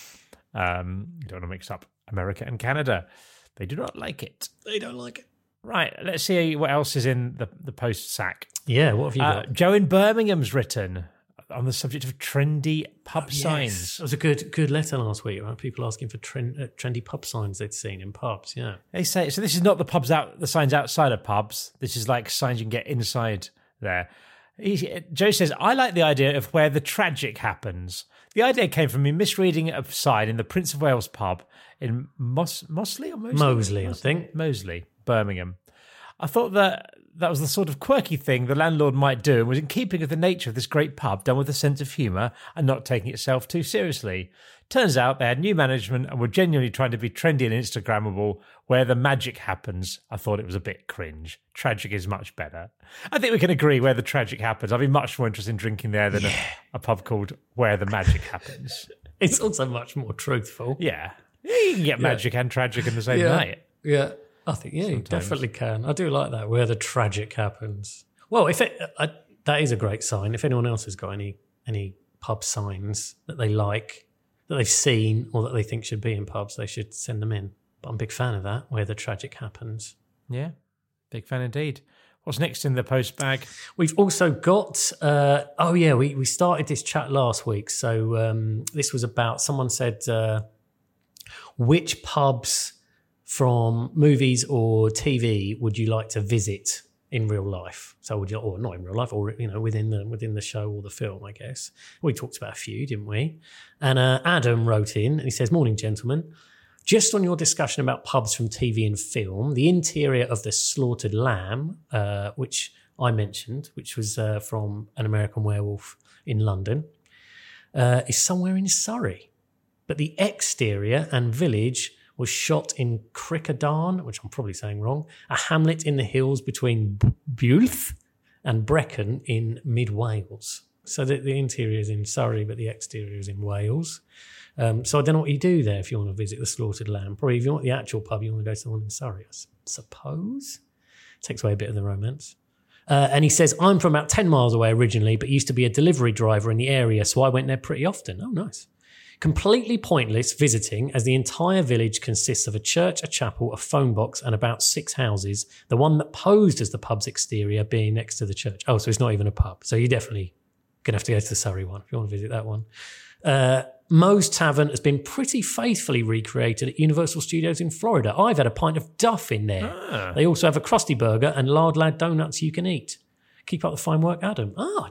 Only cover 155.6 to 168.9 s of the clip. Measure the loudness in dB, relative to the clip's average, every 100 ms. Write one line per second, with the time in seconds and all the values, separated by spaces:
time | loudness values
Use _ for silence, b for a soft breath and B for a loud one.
155.6 | _ 4 6 4 2 -2 4 8 6 4
156.6 | -2 -4 -4 -4 -2 -4 -4 -2 0 0
157.6 | 2 2 2 0 -2 -4 -4 -4 -6 -4
158.6 | 0 2 2 2 2 2 0 2 0 0
159.6 | 0 2 4 2 0 -6 -8 -12 _ _
160.6 | _ _ -2 -2 2 0 2 -2 -2 -4
161.6 | -6 -10 -8 -6 -4 -6 -4 -6 -4 -6
162.6 | -8 B B B B B 2 4 6 4
163.6 | 0 -12 _ 8 10 8 6 2 4 4
164.6 | 2 2 2 2 -2 -4 -2 -2 -2 -2
165.6 | 0 0 0 0 2 0 -2 0 0 0
166.6 | -4 2 4 4 0 -2 -4 -2 0 0
167.6 | -4 -2 2 2 2 4 4 4 2 2
168.6 | 0 0 -4